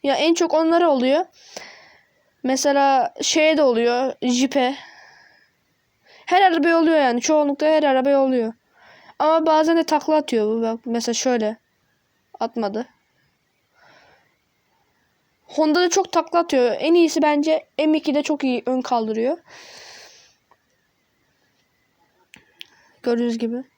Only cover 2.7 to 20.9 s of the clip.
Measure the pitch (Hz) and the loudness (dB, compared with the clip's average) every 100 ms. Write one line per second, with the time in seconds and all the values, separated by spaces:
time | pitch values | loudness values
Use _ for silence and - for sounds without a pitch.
2.7 | 277 277 269 - - - 320 311 311 277 | 2 2 2 0 -4 -2 2 2 4 2
3.7 | 233 240 240 262 - 247 247 269 277 254 | 2 0 0 -4 -4 -4 0 0 0 -2
4.7 | 277 - - - - _ _ _ _ _ | -4 -16 -20 -20 -20 _ _ _ _ _
5.7 | _ _ _ _ - - 359 381 330 311 | _ _ _ _ -20 0 2 4 2 2
6.7 | 330 330 311 269 240 269 311 294 277 311 | 2 4 2 2 0 0 2 0 0 0
7.7 | 311 294 262 262 277 269 254 226 233 _ | 2 2 0 2 2 2 0 -4 -8 _
8.7 | _ - - - _ 302 320 320 311 311 | _ -20 -20 -20 _ 0 2 2 2 2
9.7 | 330 320 302 302 311 294 226 214 226 226 | 0 0 -2 0 -2 0 -2 -2 -2 -4
10.7 | 226 247 233 233 233 262 240 214 226 _ | -6 -6 -4 -4 -4 -2 -2 -2 -6 _
11.7 | _ _ _ _ _ _ - 233 240 208 | _ _ _ _ _ _ -10 -8 -4 -6
12.7 | 214 247 _ _ _ _ _ _ _ _ | -6 -10 _ _ _ _ _ _ _ _
13.7 | _ _ _ _ _ _ _ _ _ _ | _ _ _ _ _ _ _ _ _ _
14.7 | _ _ _ _ _ _ _ _ - 311 | _ _ _ _ _ _ _ _ -2 0
15.7 | 311 359 392 370 339 330 339 339 269 247 | 2 0 -2 -2 -4 -2 -2 0 0 0
16.7 | - 302 349 330 320 302 294 311 311 - | 0 2 2 2 2 0 0 0 -2 -4
17.7 | - 311 311 302 285 294 294 269 247 - | -4 0 0 0 -2 -2 -4 -2 -4 -2
18.7 | 254 247 240 220 220 240 339 _ - - | -4 -2 -4 -2 -4 -4 -4 _ -20 -20
19.7 | - - - - - _ _ _ _ _ | -20 -20 -20 -20 -20 _ _ _ _ _
20.7 | _ _ | _ _